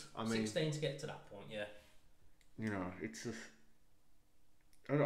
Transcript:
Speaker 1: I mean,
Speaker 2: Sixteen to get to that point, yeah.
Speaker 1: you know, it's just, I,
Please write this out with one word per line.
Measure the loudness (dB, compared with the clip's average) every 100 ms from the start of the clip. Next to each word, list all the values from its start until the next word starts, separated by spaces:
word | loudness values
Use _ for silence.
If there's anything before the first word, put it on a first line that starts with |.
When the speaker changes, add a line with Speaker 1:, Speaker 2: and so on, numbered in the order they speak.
| -8 -2
Speaker 1:
I |
mean, | 4
Speaker 2:
Sixteen | 4 6 4 4
to | 4
get | 0 0
to | -4
that | -6 -10
point, | -12 -6
yeah. | -4 -4 -6 -16 -18 -18 -18 -18 -18 -14 -2
Speaker 1:
you | 0
know, | 2 0 -2
it's | -4 -2 -4
just, | -4 -8 -14 -20 -20 -20 -20 -20 -20 -20 -20 -18 -18 -20 -16 2
I, | 6